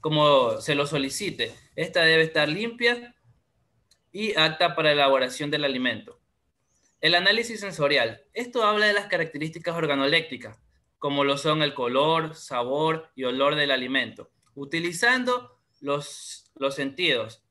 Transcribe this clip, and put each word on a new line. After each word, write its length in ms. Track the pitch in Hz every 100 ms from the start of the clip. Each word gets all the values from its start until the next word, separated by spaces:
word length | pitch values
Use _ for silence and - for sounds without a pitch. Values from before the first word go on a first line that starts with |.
como 600 | 156 151 147 143 123 110
se 140 | 131
lo 120 | 143 147
solicite. 680 | 151 135 - 202 - 113 - _ -
Esta 260 | 170 180
debe 220 | 165 160
estar 240 | 160 160 151
limpia 680 | 165 226 233 240 240 240 _ _ _ _ _ _ _ _ _ _
y 260 | 190 214 156
apta 380 | 156 156 175
para 160 | 165 156
elaboración 640 | 147 139 135 127 - 147
del 100 | 147
alimento. 580 | 143 127 127 107 - - _ _ _ _ _ _ _ _
El 140 | 156
análisis 460 | 175 190 214 233 220
sensorial. 640 | 196 165 143 143 117 110 _
Esto 320 | 208 247 247
habla 220 | 214 208 214
de 60 |
las 140 | 202 202
características 680 | 175 160 143 160 165 170 165
organolépticas, 840 | 156 139 139 165 160 120 107 107 _ _ _ _
como 240 | 147 143
lo 160 | 139 143
son 240 | 156 156
el 120 | 151
color, 600 | 143 120 131 151 165 156
sabor 760 | 156 - 131 120 139 160 160 160
y 80 | -
olor 320 | 127 127 139
del 160 | 151 143
alimento, 640 | 131 123 135 117 107 - _ _ -
utilizando 1040 | 143 165 170 170 240 254 247 247 247 _ _ _
los, 720 | 139 143 143 - - - _ -
los 180 | 139
sentidos 720 | 135 139 139 175 127 110 - _